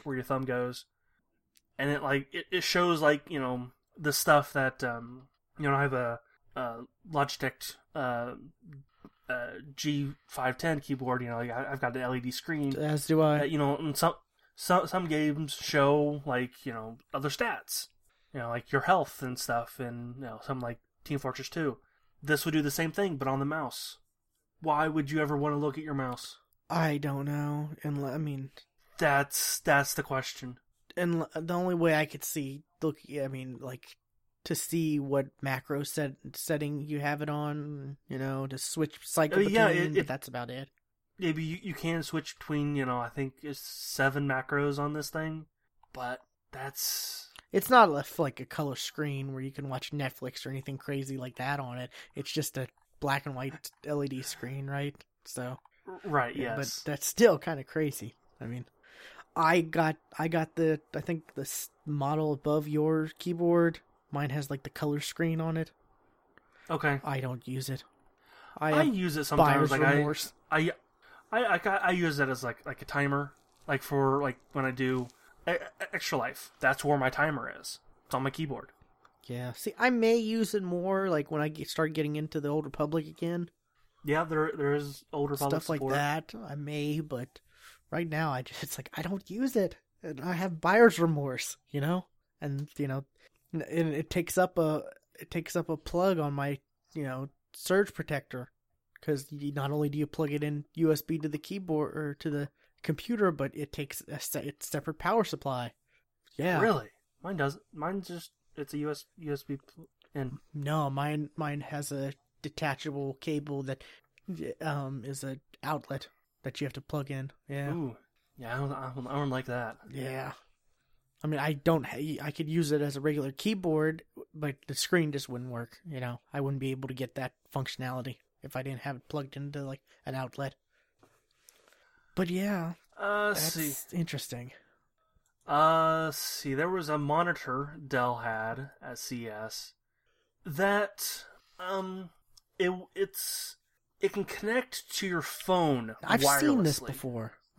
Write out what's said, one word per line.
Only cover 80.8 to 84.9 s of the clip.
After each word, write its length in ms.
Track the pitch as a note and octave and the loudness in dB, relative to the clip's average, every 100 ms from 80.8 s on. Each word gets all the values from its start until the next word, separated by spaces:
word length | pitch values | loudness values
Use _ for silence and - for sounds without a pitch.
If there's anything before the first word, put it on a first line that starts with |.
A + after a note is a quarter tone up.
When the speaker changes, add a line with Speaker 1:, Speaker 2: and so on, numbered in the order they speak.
| F3+ F#3+ G3 | 2 2 2
Speaker 2:
like, 220 | D#3 C#3 | 2 2
when 100 | D#3 | 0
I 60 | D3+ | 0
get, 220 | D#3 C#3 | -2 -6
start 240 | - D#3+ | 0 0
getting 240 | D#3 D3 D3+ | 0 0 0
into 240 | D#3 D#3 | -2 -2
the 80 | C#3+ | 0
Old 160 | D3+ | 0
Republic 420 | D3 - D3 D#3+ D#3 | -2 -2 0 0 -2
again. 420 | D#3 E3+ F3 E3+ _ _ _ _ _ | -6 -4 -2 -4 _ _ _ _ _
Speaker 1:
Yeah, 200 | C#3+ D#3 | 0 0
there, 260 | E3 D#3 D#3 D#3 | 2 2 0 0
there 180 | C#3+ | 0
is 300 | D3 C#3+ | 0 -2